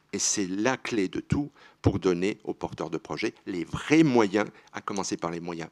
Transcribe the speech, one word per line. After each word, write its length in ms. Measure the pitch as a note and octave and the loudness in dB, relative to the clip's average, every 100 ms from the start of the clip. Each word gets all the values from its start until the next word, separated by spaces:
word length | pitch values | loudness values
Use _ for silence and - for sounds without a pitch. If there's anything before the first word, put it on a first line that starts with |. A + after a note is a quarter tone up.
| _ | _
et 60 | G2 | -4
c'est 280 | - G#2+ F#2 | -2 -2 -2
la 300 | F#2+ A#2 B2+ | 0 0 0
clé 320 | - A2+ F#2 | -2 -2 0
de 120 | - | -4
tout, 300 | - C#3+ C#3+ - - _ | -2 -2 -2 -10 -20 _
pour 160 | - F#2+ | 0 2
donner 380 | F#2+ F2 F#2+ - | 2 2 0 -2
aux 120 | - | -8
porteurs 360 | - E2 - D#2+ | -6 -8 -6 -6
de 80 | D#2+ | -6
projets 340 | - D2+ A#2+ - G#2 | -6 -4 -4 -6 -8
les 180 | F2+ | -6
vrais 380 | D#2+ D#2+ - D#3 | -6 -8 2 6
moyens, 460 | D#3 A#2+ G2+ G2+ - - _ | 6 6 4 2 0 -6 _
à 80 | G2+ | -12
commencer 360 | - G2+ F2+ G2 | -6 -4 -4 -4
par 140 | E2+ | -4
les 100 | E2+ | -6
moyens 300 | F2 E2 D#2+ | -6 -8 -10